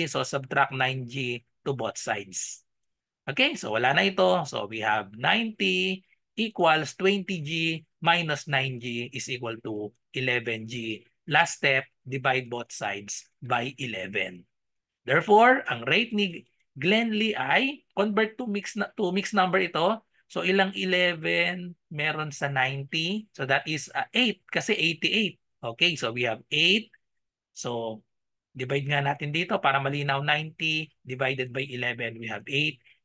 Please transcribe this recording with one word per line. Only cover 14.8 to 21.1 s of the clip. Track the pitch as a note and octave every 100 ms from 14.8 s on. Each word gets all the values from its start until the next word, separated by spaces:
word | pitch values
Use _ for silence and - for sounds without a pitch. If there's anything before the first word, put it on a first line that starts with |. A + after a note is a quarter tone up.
| _ _ -
Therefore, | D3 E3+ G#3 A#3+ C4+ -
ang | A#2 A#2+
rate | F3 A#3
ni | G#3 G3 E3 - _ _ C#3
Glenn | D#3+ G#3+ A#3 G#3+
Lee | A3 C3
ay, | C3+ E3+ C4+ C#4+ _ -
convert | G#3+ G#3 A3 A3
to |
mix | A#3+ G3+ - G#3
na, | G3+ -
to | F#3+ F#3
mixed | F#3 G3+
number | F#3 F#3
ito. | F3 E3 F3 A3 - _ _
So, | -
ilang | F3 G3 G3 G3
eleven | F#3+ F3+ F3+